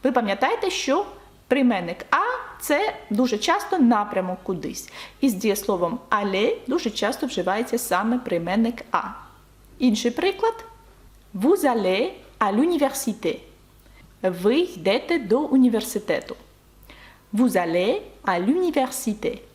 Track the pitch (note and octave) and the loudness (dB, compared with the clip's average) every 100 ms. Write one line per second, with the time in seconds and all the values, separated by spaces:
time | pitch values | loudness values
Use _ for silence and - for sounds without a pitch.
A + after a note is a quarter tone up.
0 | C4 B3+ G#3+ G3 C4+ A4+ G4 - - D#4 | 2 2 0 0 0 0 -2 -2 0 0
1 | G4+ - - - _ C4+ B3+ G3+ E3+ F3+ | -2 -10 -20 -20 _ 2 4 2 -4 -10
2 | - D4+ G#4+ B4+ - - - D4 G#4 - | -2 0 0 -4 -10 -14 0 0 0 -4
3 | - G#3 B3+ G#3+ - F#4 G4+ F#4 A#3+ A3 | -6 0 0 0 0 0 0 2 4 4
4 | G#3 G3 F#3 F#3 - F3+ - - - - | 0 -2 -4 -6 -6 -6 -6 -10 -16 -18
5 | - - C#4 F#3+ A3 G3 - F#3+ F3 B3 | -18 0 0 2 0 0 0 0 0 -4
6 | - G#3+ G3+ F#3+ A#3+ A#4 - E4+ A#3 - | -2 -2 0 0 0 -2 -2 -2 -2 -2
7 | G#3 C#4 C4+ - F3+ G3+ B3 A#3+ - F3+ | -4 -2 -4 -2 -2 -2 -2 -4 0 0
8 | A3 B3 - E3+ E3+ G3+ A3+ A#3+ - E3+ | 0 -2 -2 -4 0 0 0 -2 -4 -4
9 | - - - - _ - - - B3+ G#3+ | -4 -12 -18 -20 _ -20 -20 0 2 2
10 | A#3+ A#3+ F#4+ G4 A4+ A4+ - - - - | 0 0 -2 0 -2 -2 -14 -20 -20 -20
11 | - - _ F#3+ A#3 G4+ C#4+ A#3 F#3 F#3+ | -20 -20 _ 0 4 4 4 2 2 2
12 | D#4 - - - G#3 G#3 D#4+ E4+ C#4 - | 0 -4 -20 -2 0 2 2 4 0 0
13 | - G3+ E3 - - - _ _ - - | -4 -4 -4 -6 -12 -20 _ _ -20 -20
14 | - - F#3+ F3 G3 C#4 F4 F#3 D#3+ A#3 | -20 -4 -4 0 2 2 0 -2 -2 -2
15 | - E4+ G#3 A#3 D4+ C4 B3 A3 - G3+ | 0 -2 2 0 4 4 4 2 -4 -6
16 | - D#3 - - - _ _ - - - | -4 -4 -4 -16 -18 _ _ -20 -20 -20
17 | - - _ G#3 B3 F#3 E3 E3+ F#3+ G4 | -20 -20 _ 2 2 2 0 0 0 -2
18 | - - - F3+ F#3+ E4 F4+ D4 B3+ - | -6 -8 -2 0 2 2 2 0 -2 -4
19 | - G#3+ - - - | -6 -4 -6 -6 -14